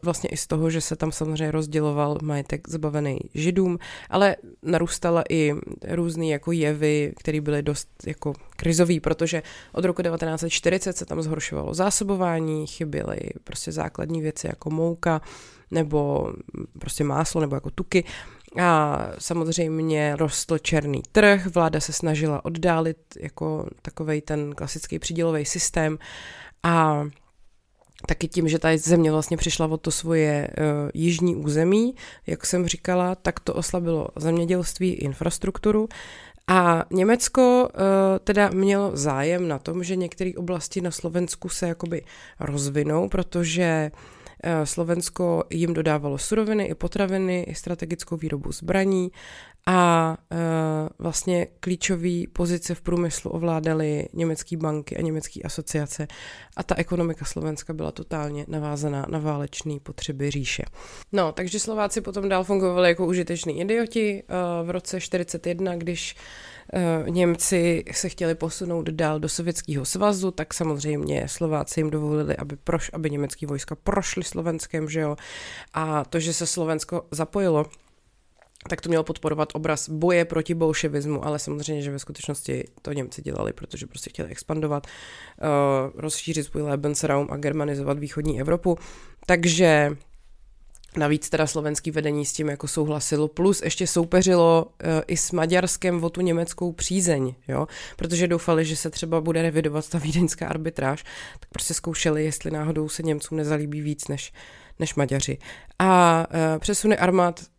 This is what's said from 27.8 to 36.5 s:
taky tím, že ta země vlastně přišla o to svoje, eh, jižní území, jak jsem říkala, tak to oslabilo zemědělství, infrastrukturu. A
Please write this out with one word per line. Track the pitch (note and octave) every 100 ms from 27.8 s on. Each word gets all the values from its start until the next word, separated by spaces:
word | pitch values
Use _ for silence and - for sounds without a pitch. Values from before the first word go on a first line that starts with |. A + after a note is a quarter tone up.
| - - -
taky | - E3
tím, | - D#3+
že | D#3+
ta | D#3+ D#3+
země | D#3+ E3+ D#3+
vlastně | D#3 D3+ E3
přišla | - - D#3+
o | D#3
to | -
svoje, | - E3 E3 D#3 D3 C#3+
eh, | - D3+ D3 D3
jižní | - E3 E3 F3 E3+
území, | D3+ D3 E3 G#3 A#3 B3+ - - -
jak | E3 -
jsem | F3+ E3+
říkala, | F3 - F3+ F3+
tak | F#3 - -
to | -
oslabilo | - E3+ F3+ E3+ E3 - -
zemědělství, | D#3 E3 E3+ F3+ E3+ - F#3
infrastrukturu. | F3+ C#3 C3+ - - F#3+ - G#3+ G#3+ A3 - - - - -
A | -